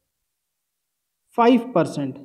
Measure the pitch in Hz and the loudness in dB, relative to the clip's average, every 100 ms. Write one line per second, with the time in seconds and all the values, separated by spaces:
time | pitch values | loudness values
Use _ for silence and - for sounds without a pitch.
0 | _ _ _ _ _ _ _ _ _ _ | _ _ _ _ _ _ _ _ _ _
1 | _ _ _ - 233 247 - 175 147 147 | _ _ _ 0 2 2 2 -2 -2 -4
2 | 135 123 | -8 -10